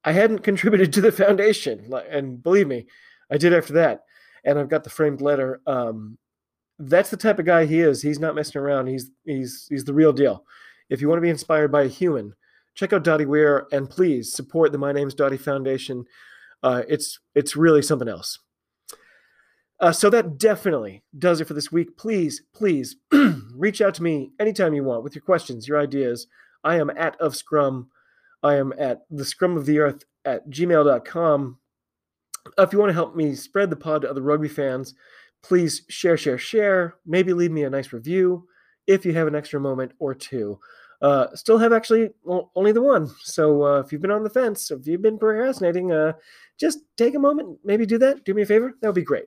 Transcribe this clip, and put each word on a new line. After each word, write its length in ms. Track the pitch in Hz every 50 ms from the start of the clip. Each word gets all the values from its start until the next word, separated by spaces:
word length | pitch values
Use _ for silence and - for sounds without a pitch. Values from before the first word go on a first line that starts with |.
| -
I 80 | 156
hadn't 260 | 156 185 214 220 220 202
<laughs> 40 |
contributed 500 | - 214 196 180 - 208 208 185 190 156 135
to 60 | 208
the 120 | 190 220
foundation, 720 | - - 196 196 202 190 202 214 208 - - 143 110 101 104 120
li-, 140 | 131 123 - 120
and 340 | 160 143 139 131 123 123
believe 240 | - 165 185 202 190
me, 200 | 143 131 120 110 _ _ _ _ _ _ _ _ _
I 60 | 143 147
did 160 | 156 175 175
after 180 | 165 160 - 143
that. 300 | 165 165 143 110 - _ _ _ _ _ _ _ - _
And 140 | - 143 147
I've 100 | 139 139
got 160 | 156 151 -
the 60 | -
framed 300 | - - 156 151 139 135
letter. 400 | 139 143 147 135 131 131 131 - _
Um, 520 | 147 135 127 120 113 113 110 107 107 113 _ _ _ _ _ _ _ _ _ _ _ _ -
that's 320 | 147 131 156 180 196 -
the 60 | 220
type 220 | 196 - 220 202 185
of 60 | 165
guy 220 | 170 175 165 160
he 140 | 147 160 165
is. 200 | 170 151 135 -
He's 180 | - 147 151 143
not 160 | 160 160 143
messing 260 | 151 151 - - 147
around. 260 | 139 143 143 135 131
He's, 240 | 131 131 131 123 - _ _ _
he's, 420 | 160 143 131 131 120 - - - _
he's 160 | 147 135 139
the 100 | 147 139
real 180 | 151 160 151
deal. 320 | 135 131 143 123 101 - _ _ - - - - _ _ _ _
If 120 | 139 123
you 80 | 143 147
wanna 120 | 165 170
be 100 | 170 170
inspired 400 | 160 135 - - 160 151 151 143
by 120 | 139 147
a 60 | 139 131
human, 460 | - - 185 175 151 123 104 104 - _ _ _ _ _ _ _ _
check 180 | - 196 190
out 120 | 208 185 147
Dottie 220 | 170 156 151 151
Weir, 400 | 135 147 151 151 147 143 139 143 -
and 180 | 147 139 135 131
please 440 | - - 185 170 143 120 113 -
support 400 | - - 131 _ - 165 160 143
the 60 | 143 143
My 140 | 139 143
Name's 220 | 143 143 143 139 135
Dottie 220 | - 143 139 135
Foundation. 680 | 127 - 147 139 139 131 135 135 131 - - 131 123 120 _ _ _ - - - - - - _ _
Uh, 200 | - 131 127 123 - -
it's, 300 | 151 - - - - - _ _ _
it's 200 | 147 139 147 -
really 280 | 143 165 165 156 147
something 260 | 139 - 156 123 123 113
else. 300 | 98 85 - - - - _ _ _ _ _ _ _ _ _ - - _ _ _ _ _ _ _ _ _ _ _ _ _ _ _ _ _
Uh, 140 | 170 170
so 180 | 170 - - 202
that 280 | 214 233 208 175 143 135
definitely 640 | - 220 202 - - 196 156 127 110 98 95 101 _ _ - 139
does 220 | 151 180 170 160
it 60 | 160
for 80 | - 147
this 180 | 147 143 -
week. 240 | 160 170 165 170 _
Please, 460 | _ - 220 220 190 170 156 - - _ _ _
please 420 | - 214 196 165 139 123 - - _ _ _ 311 285 277
<clears throat> 300 | 208 156 123 107 110 120
reach 260 | 127 170 214 202 -
out 140 | 214 196 -
to 80 | -
me 280 | 165 170 160 143 - - _ -
anytime 360 | 214 220 196 208 190 160 151
you 100 | 143 135
want 180 | 131 120 113
with 120 | 117 147 -
your 80 | 151
questions, 440 | _ - 185 160 - - 127 113 107
your 120 | 135 147 147
ideas. 480 | 147 143 135 139 135 123 120 120 - _ _ _ _ _ _ _ -
I 120 | 151 170
am 140 | 170 147 143
at 280 | - - 165 156 - -
of 140 | 165 147 127
scrum. 540 | - - - 156 147 143 135 131 127 123 _ _ _ _ _ _ _ _ _ _ _
I 140 | - 147 143
am 180 | 139 135 135 120 -
at 240 | 147 127 120 - _ _
the 140 | 156 143 135
scrum 320 | - - _ 180 180 180
of 80 | 160 139
the 120 | 147 151 151
earth 260 | 151 143 139 143 - _ _ _ _
at 220 | 143 123 - _ 147
gmail 340 | 131 143 175 175 170 156 147
dot 220 | 143 131 120 -
com. 520 | - - 170 170 160 147 139 139 123 123 _ _ _ _ _ _ _ _ _ _ _ _ _ _ _ - - _ - _ -
Uh, 40 |
if 100 | 190 185
you 60 | 196 202
wanna 140 | 208 202
help 240 | 165 170 165 - -
me 180 | 165 156 147 135
spread 360 | - - - _ 196 202 180
the 60 | 156
pod 260 | - - 160 156 151
to 80 | 139 127
other 100 | 139 135
rugby 280 | 131 143 147 156 151 143
fans, 460 | 147 - 143 135 127 131 135 - _ _ _ _ - - _ _ _ _
please 400 | _ - 185 180 170 151 - - _ _
share, 280 | - - - 175 170
share, 220 | 151 - 151 127 127
share. 580 | - - - 220 208 202 190 185 175 165 - _ _
Maybe 260 | 160 160 185 185 185
leave 180 | 180 175 175 170
me 140 | 160 156 147
a 60 | 135
nice 220 | 135 135 127 -
review 540 | - 117 113 143 175 190 185 180 180 175 180 _ _ _ _ _ _ _ _
if 200 | - 190 190 190
you 80 | 180 160
have 120 | 165 160
an 80 | 151 147
extra 260 | 147 147 - - 143
moment 320 | 139 135 131 131 131 127 _ _
or 160 | 160 139 131
two. 440 | 131 - - 139 123 107 101 101 _ _ - - - - _ _ _
Uh, 340 | 143 143 143 135 123 - -
still 220 | - - - 220
have 160 | 226 226 233
actually 380 | 233 226 226 - 226 226 226 202 - _ _ 170
o-, 220 | 180 180 - _ _
only 180 | 180 196 208
the 100 | 214 233
one. 280 | 254 285 262 185 156 127 - _
So, 400 | - - - - 156 151 147 143
uh, 180 | 143 143 143 139
if 100 | 131 -
you've 120 | 151 147
been 80 | 170 190
on 140 | 208 214 214
the 60 | 208
fence, 400 | - 254 254 226 202 - - -
if 160 | 156 131 135
you've 140 | 151 170 180
been 180 | 202 220 220 214
procrastinating, 760 | 214 220 214 220 247 262 254 - 190 175 170 180 180 180
uh, 200 | 165 156 156 160 156 - _ _ _ _ - _ _ -
just 220 | 294 330 - - _ _ _ -
take 160 | 233 240 277
a 40 | 285
moment, 400 | 277 285 294 302 - 185 151 _ _
maybe 220 | 202 202 220 233
do 100 | 196 226 226
that. 260 | 262 269 277 - _
Do 100 | - 190
me 80 | 214
a 40 | 202
favor. 280 | - 208 220 233 262 - _
That 80 | - 214
would 60 | 190
be 80 | 180
great. 220 | 143 - 143 - -